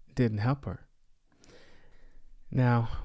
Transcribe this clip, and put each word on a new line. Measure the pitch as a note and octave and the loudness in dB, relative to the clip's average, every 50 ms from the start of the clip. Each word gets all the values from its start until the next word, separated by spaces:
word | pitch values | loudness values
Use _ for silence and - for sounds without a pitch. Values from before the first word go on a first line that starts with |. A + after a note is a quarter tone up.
| - - - | -20 -8 0
didn't | - B2 A2+ G#2+ G#2 | 2 2 2 2 0
help | G#2 B2+ C#3+ C#3 - | 0 0 0 -2 -4
her. | - - - - - _ _ _ _ - _ _ _ _ _ - - - - - - - - - - - - - - - - - - - - - - | -8 -10 -10 -14 -20 _ _ _ _ -20 _ _ _ _ _ -20 -20 -20 -20 -20 -20 -20 -20 -20 -20 -20 -20 -20 -20 -20 -20 -20 -20 -20 -18 -12 -6
Now, | - B2+ B2+ B2 A#2+ A#2+ A#2 - - - - | 0 2 4 4 4 4 2 0 -2 -4 -4